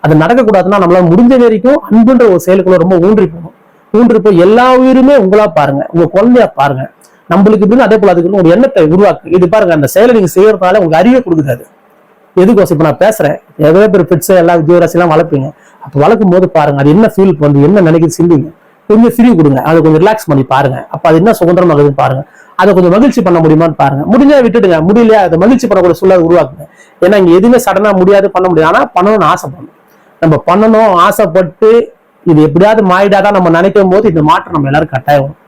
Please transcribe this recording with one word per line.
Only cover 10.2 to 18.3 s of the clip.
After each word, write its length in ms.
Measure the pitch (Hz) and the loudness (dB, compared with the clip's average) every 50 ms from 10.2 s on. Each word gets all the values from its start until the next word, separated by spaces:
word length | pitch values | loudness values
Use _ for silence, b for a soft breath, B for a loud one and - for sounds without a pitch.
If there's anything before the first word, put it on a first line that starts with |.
| 196 170 - | 0 -2 0
செய்யறதுனால 440 | 185 190 214 220 190 190 180 185 214 190 | 0 2 2 2 0 -2 -2 0 0 0
உங்க 120 | 165 156 160 | 0 0 0
அறிவை 200 | 180 233 254 262 247 190 | 2 2 2 0 0 -2
கொடுக்குது. 260 | 170 160 147 139 123 | -4 -4 -2 -4 -6
அது 100 | 120 - - _ _ _ _ _ _ _ _ _ _ _ _ _ - | -8 -10 -20 _ _ _ _ _ _ _ _ _ _ _ _ _ 0
எதுக்கோசம்? 340 | 180 196 240 202 190 - 175 | 0 2 2 2 0 0 0
இப்ப 100 | 147 160 156 | -2 -2 -2
நான் 120 | 147 - 180 | -2 0 -2
பேசுறேன், 340 | 208 214 - 170 143 151 - _ _ _ - 156 147 | -2 -2 -2 -4 -4 -4 -6 _ _ _ -2 0 0
எவ்வளவு 220 | 160 185 208 220 190 | 2 2 2 2 0
பேர் 100 | 196 170 - | 0 0 0
பெட்ஸ் 220 | 185 156 - - 196 185 | -2 -4 -2 0 0 2
எல்லாம் 200 | 170 165 175 170 165 147 | 2 2 0 0 0 0
ஜீவராசி 300 | 175 175 170 165 165 170 | 2 2 0 0 -2 -2
எல்லாம் 140 | 180 170 156 | -2 0 0
வளர்ப்பீங்க. 340 | 156 170 160 - 139 131 147 - B B B B B B | -2 -2 -2 -4 -6 -6 -8 -12 B B B B B B
அப்ப 100 | 139 - 139 143 | -10 -4 -2 0
வளர்க்கும் 300 | 165 233 190 214 190 175 | 0 0 0 0 0 0
போது 120 | 185 185 180 - 160 | 0 0 0 -2 -2
பாருங்க, 220 | 147 147 143 139 139 | -2 -2 -2 0 0
அது 80 | 143 151 | 0 2
என்ன 120 | 190 226 220 - | 2 0 0 0
ஃபீல் 200 | - 190 196 175 147 | 0 0 0 0 0
பண்ணுது, 220 | 151 147 143 143 139 151 | 0 0 0 2 2 2
என்ன 140 | 196 208 190 160 | 2 2 2 0
நினைக்குது, 280 | 160 165 165 160 - - | 0 0 0 -2 -2 -2
சிந்திங்க. 300 | 165 175 | -2 0